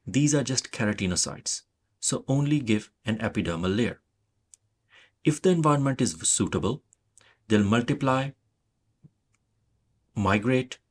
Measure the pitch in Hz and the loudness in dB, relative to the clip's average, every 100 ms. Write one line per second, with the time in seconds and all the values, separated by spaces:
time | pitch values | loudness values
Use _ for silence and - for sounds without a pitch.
0 | - 131 147 147 123 131 - - 104 101 | -4 2 2 2 0 -4 -6 -4 -2 -2
1 | 92 87 - - - - _ _ _ _ | -2 -2 -4 -6 -8 -10 _ _ _ _
2 | - - - 139 143 147 113 107 - _ | -4 -4 0 0 2 0 2 0 0 _
3 | - 110 113 107 85 82 90 104 113 - | -6 -2 -2 -2 -4 -2 0 0 -2 -4
4 | _ _ _ _ _ _ _ _ _ - | _ _ _ _ _ _ _ _ _ -20
5 | _ _ 151 147 185 175 151 143 139 131 | _ _ -2 0 2 2 2 2 0 0
6 | 120 80 - - 95 90 95 143 _ _ | -2 -2 -2 0 0 0 -2 -4 _ _
7 | _ _ _ _ - 107 101 120 120 139 | _ _ _ _ 0 2 4 2 0 -2
8 | 135 131 139 - _ _ _ _ _ _ | 0 0 -2 -10 _ _ _ _ _ _
9 | - _ _ _ _ _ _ _ _ _ | -20 _ _ _ _ _ _ _ _ _
10 | _ 113 95 104 120 127 127 - _ | _ -2 2 2 2 0 -2 -12 _